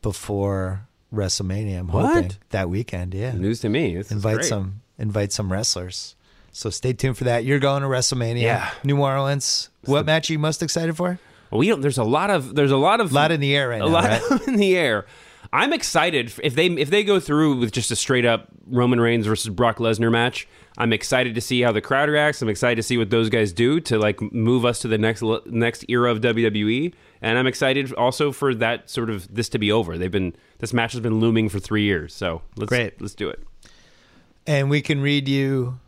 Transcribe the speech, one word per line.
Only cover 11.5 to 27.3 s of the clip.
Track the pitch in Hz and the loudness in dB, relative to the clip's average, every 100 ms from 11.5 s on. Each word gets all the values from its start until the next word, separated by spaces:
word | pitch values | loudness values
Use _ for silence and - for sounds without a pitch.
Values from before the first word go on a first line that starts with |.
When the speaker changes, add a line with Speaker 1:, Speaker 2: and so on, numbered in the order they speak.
Speaker 2:
Well, | 107 | 0
we | 175 | 2
don't. | 165 | 2
There's | 143 123 | 0 0
a | |
lot | 113 143 196 | 0 2 2
of, | 185 127 | 0 0
there's | 143 139 | 0 4
a | 135 | 4
lot | 156 226 | 4 4
of, | 196 | 2
Speaker 1:
A | |
lot | 135 156 | 2 2
in | 160 | 2
the | 139 | 2
air | 143 135 | 0 0
right | 117 | 0
Speaker 2:
a | |
Speaker 1:
now, | 139 | 2
Speaker 2:
lot | 165 170 110 480 | 2 4 2 2
Speaker 1:
right? | 262 | 0
Speaker 2:
<laughs> | - | 2
in | 240 | 2
the | 202 185 | 4 4
air. | 147 104 - - - - - | 2 0 -4 -18 -20 -20 -4
I'm | 135 254 | 0 0
excited | 320 - 165 170 156 117 | 0 0 0 2 0 -4
f-, | - | -4
if | 151 | -2
they, | 127 180 | 2 0
if | 170 139 | 2 0
they | 202 | 2
go | 202 196 | 2 0
through | - 147 156 131 | 2 4 4 4
with | 117 | 0
just | 123 110 | 0 -2
a | 113 | -4
straight | - 127 | 0 2
up | 120 113 - - - | 4 2 -2 -20 -2
Roman | 123 123 120 | 2 4 4
Reigns | 117 117 107 | 4 2 2
versus | 107 113 | -2 -2
Brock | 92 120 113 | 0 0 2
Lesnar | 113 110 117 | 0 2 2
match. | 117 120 - - - - - | 2 0 -2 -12 -20 -20 -4
I'm | 117 | 0
excited | 110 - 127 127 | 0 0 0 0
to | 113 | -4
see | - 123 | -2 2
how | 120 | 2
the | 107 | 2
crowd | - 135 147 | 0 0 2
reacts. | 147 151 147 | 2 2 0
I'm | 113 | -2
excited | 101 123 117 | 0 0 0
to | |
see | 107 120 | 0 0
what | 107 | 2
those | 117 110 | 2 2
guys | 117 107 | 2 0
do | 87 120 156 | 2 2 2
to, | 160 113 | 0 2
like, | 107 101 107 | 2 0 -4
move | 113 110 127 | 0 2 4
us | 120 113 | 2 0
to | 117 | -2
the | 110 | 0
next | 110 113 | 0 0
le-, | 113 113 | -2 -2
next | - 117 117 - - | -2 0 0 -2 -2
era | 120 120 | 2 2
of | 110 | 2
W | 120 113 113 | 0 2 2
W | 107 104 | 2 0
E. | 120 170 - _ _ | 0 -2 -8 _ _
And | 107 | -2